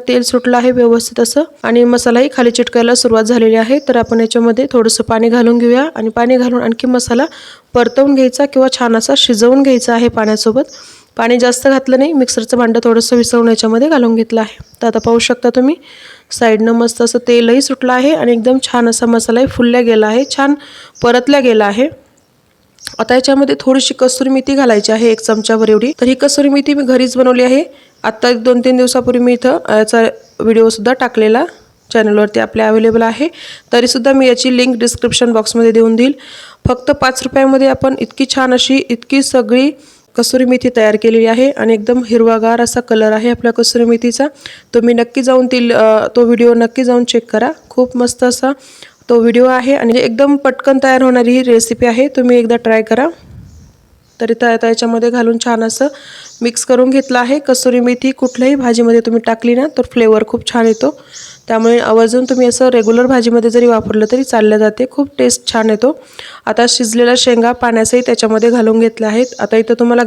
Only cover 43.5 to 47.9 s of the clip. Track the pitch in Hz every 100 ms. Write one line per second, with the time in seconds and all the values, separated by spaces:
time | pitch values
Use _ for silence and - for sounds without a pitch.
43.5 | 226 233 240 233 233 240 226 285 - -
44.5 | - _ 233 233 233 233 - 262 254 254
45.5 | 247 240 233 220 220 - - 233 233 240
46.5 | 233 226 226 247 240 240 240 233 220 247
47.5 | 320 _ - 254